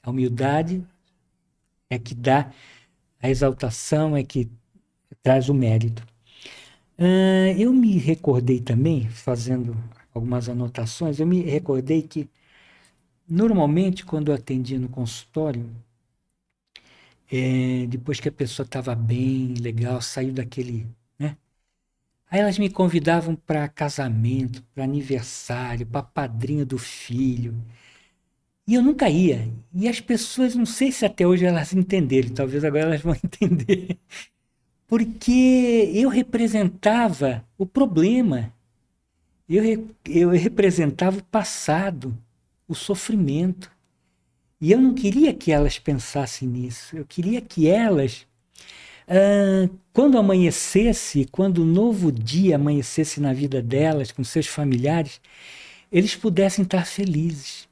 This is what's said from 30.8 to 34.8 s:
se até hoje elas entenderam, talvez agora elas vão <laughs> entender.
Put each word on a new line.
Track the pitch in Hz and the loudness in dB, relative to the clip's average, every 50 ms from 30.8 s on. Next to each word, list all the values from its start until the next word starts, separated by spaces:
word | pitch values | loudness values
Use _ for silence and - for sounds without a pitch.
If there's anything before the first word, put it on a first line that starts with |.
| 262 277 | 0 0
se | 262 - 226 | 0 0 -2
até | 196 196 - 180 | -2 2 2 4
hoje | 175 180 180 180 | 4 4 4 4
elas | 180 175 165 147 - | 2 2 0 -2 -2
entenderam, | 185 190 185 185 196 190 160 127 131 131 127 117 | 0 0 0 2 2 0 2 4 2 2 2 2
talvez | 117 117 139 131 131 147 151 | -2 -4 -4 -2 -2 -2 -2
agora | 156 143 151 156 | 0 0 0 0
elas | 160 165 147 | 0 -2 -2
vão | 147 170 160 - | 0 -2 -2 -2
<laughs> | - | -4
entender. | 180 - - 214 185 180 151 120 - 196 180 180 185 180 _ _ _ - - - _ _ _ _ _ _ _ _ _ _ _ | -8 -4 -2 0 0 0 0 2 0 0 -2 -2 -8 -10 _ _ _ -20 -20 -20 _ _ _ _ _ _ _ _ _ _ _